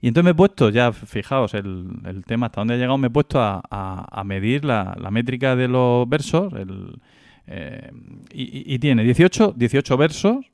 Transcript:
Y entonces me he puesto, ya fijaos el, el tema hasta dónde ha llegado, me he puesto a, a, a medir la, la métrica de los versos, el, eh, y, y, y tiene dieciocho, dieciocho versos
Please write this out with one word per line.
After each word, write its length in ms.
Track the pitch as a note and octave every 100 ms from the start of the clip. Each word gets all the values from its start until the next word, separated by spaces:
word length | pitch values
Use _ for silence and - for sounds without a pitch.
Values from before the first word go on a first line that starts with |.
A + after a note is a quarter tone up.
Y 60 | B2
entonces 160 | A#2+ F3
me 60 |
he 20 |
puesto, 360 | E3 G3 - A#2
ya 220 | G#2+ A#2+
fijaos 600 | G#2+ G#2+ A2+ - C3+ A2+ G#2+
el, 320 | G2 F#2 F2+ F#2 -
el 180 | F#2+ F#2
tema 200 | A#2 A#2
hasta 140 | -
dónde 140 | A2 A#2+
ha 20 |
llegado, 200 | B2 C3+
me 100 | C3
he 40 |
puesto 300 | B2+ D3 C#3+
a, 200 | A2 G2 -
a, 380 | G2+ F#2+ F#2 -
a 140 | -
medir 400 | G2 G2 G2+ C3+ C#3+
la, 300 | A2+ F#2+ F#2
la 120 | F2+
métrica 440 | G#2+ A#2+ B2+ C3+ B2+
de 100 | B2+
los 400 | B2+ B2+ B2 B2
versos, 460 | B2+ - D#3+ G3
el, 460 | - F#2+ F#2+ F#2 D#2+ _ _ _ _ -
eh, 440 | - D2 - - - - - -
y, 100 | -
y, 320 | C3 C3+ - C3
y 40 |
tiene 240 | C#3+ B2
dieciocho, 500 | A2+ B2 F3+ - G#3+ D#3
dieciocho 400 | A#2+ C3+ C#3+ C3
versos 400 | D#3 D3+ G3 B3+ C4